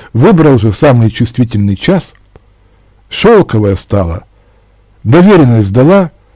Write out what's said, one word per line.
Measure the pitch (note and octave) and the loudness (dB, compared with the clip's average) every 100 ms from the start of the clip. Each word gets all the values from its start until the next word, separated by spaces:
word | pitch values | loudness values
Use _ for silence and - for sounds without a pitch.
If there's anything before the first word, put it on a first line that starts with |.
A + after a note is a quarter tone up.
| - | -10
выбрал | A2+ D#3+ F3+ D3+ C3 | -2 2 2 2 2
же | A2 | 0
самый | G2+ D3+ B2 A2+ | 0 0 2 0
чувствительный | - A#2 - B2 G#2 G2+ F#2+ | -2 -6 -4 -4 -2 -4 -4
час. | - F3+ - - _ - _ _ _ _ _ _ _ | -2 -4 -4 -14 _ -20 _ _ _ _ _ _ _
Шелковая | - G3+ A3+ D#3 A2 G#2 F#2+ | -2 2 2 2 -2 -2 -4
стала. | - G2+ F2 E2 - _ _ _ _ _ _ _ | -4 -4 -4 -8 -14 _ _ _ _ _ _ _
Доверенность | G#2 D3+ F#3 F#3+ C3+ A2+ G2+ | -2 2 4 4 2 0 0
дала | G#2 C#3 G3 F3 - _ | 0 2 2 -2 -8 _